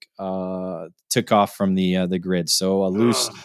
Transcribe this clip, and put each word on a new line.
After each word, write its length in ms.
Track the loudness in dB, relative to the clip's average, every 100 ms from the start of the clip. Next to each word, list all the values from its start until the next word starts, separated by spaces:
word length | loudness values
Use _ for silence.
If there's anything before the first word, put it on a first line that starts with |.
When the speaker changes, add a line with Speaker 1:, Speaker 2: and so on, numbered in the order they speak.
| -20 -12
Speaker 1:
uh, 680 | -8 -6 -6 -6 -8 -10 -12 _ _
took 200 | -2 4
off 240 | 4 4 2
from 200 | 0 2
the, 220 | 2 2
uh, 100 | 0
the 100 | -2
grid. 320 | -2 -2 0
So 340 | 0 2 2
a 40 | 2
loose, 420 | 2 2 2 -4
Speaker 2:
Ugh. 60 | -8